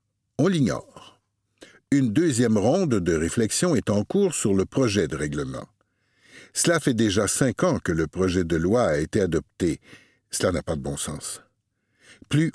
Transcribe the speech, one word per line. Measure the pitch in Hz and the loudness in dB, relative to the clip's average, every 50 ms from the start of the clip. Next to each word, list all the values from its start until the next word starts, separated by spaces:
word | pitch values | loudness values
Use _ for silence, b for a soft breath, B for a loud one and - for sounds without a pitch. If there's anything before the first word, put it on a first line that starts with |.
| _ _ _ _ _ _ _ | _ _ _ _ _ _ _
On | - 135 | 0 2
l'ignore. | 190 196 160 135 95 65 58 - - - - - - - _ _ _ _ _ _ _ B B B B B B B _ | 2 2 2 2 0 0 -4 -8 -12 -20 -20 -20 -20 -20 _ _ _ _ _ _ _ B B B B B B B _
Une | 139 139 135 117 | 0 0 2 2
deuxième | 101 147 175 170 127 110 127 117 110 | 0 0 0 2 2 2 2 4 2
ronde | 107 92 117 220 196 196 160 120 | 2 4 4 2 2 2 0 0
de | 101 87 85 85 | 0 2 0 0
réflexion | 78 80 82 - - 113 107 - - - 180 156 | 0 0 0 0 0 0 0 0 0 0 0 0
est | 107 - - | 0 0 0
en | 104 101 104 | 0 0 0
cours | - - 196 202 185 156 | 0 0 0 0 0 0
sur | - - 117 98 | -2 0 0 2
le | 98 95 | 2 0
projet | - - 135 135 117 98 104 87 | 0 0 0 0 2 2 0 0
de | 71 80 | 0 -2
règlement. | 71 76 76 71 73 71 64 64 62 - - _ _ B B B B B B B B B B B B B B B | -4 -6 -4 -4 -6 -6 -8 -8 -12 -14 -16 _ _ B B B B B B B B B B B B B B B
Cela | - - - 170 156 | 0 0 2 2 2
fait | - 151 127 | 2 0 2
déjà | 110 117 107 92 104 104 | 2 2 2 2 2 0
cinq | 95 - - - 127 104 - - | 0 0 0 0 0 0 0 0
ans | 180 143 98 | 0 0 0
que | - - | -2 -2
le | 85 80 80 | -2 0 -2
projet | 76 - 87 95 95 85 95 90 | -2 -2 -2 -2 0 0 0 0
de | 82 85 | 0 0
loi | 80 80 90 107 123 117 | 0 0 2 2 2 2
a | 92 76 | 2 0
été | 73 78 78 - 113 | 0 -2 -2 0 0
adopté. | 98 87 78 80 - - _ - 92 85 73 - B B B B B B B B B B | 0 2 0 -2 -2 -6 _ -2 -2 -2 -2 -4 B B B B B B B B B B
Cela | - - - 101 | -4 -2 -2 0
n'a | 87 - - | 0 -2 -4
pas | - 82 | -4 -6
de | 73 | -6
bon | 65 71 71 | -6 -8 -8
sens. | 71 - - 73 71 - - - - - _ _ _ _ _ b b b b b b b b b b b - | -8 -8 -8 -10 -10 -12 -12 -14 -14 -18 _ _ _ _ _ b b b b b b b b b b b -2
Plus | - 147 165 156 | 0 0 0 0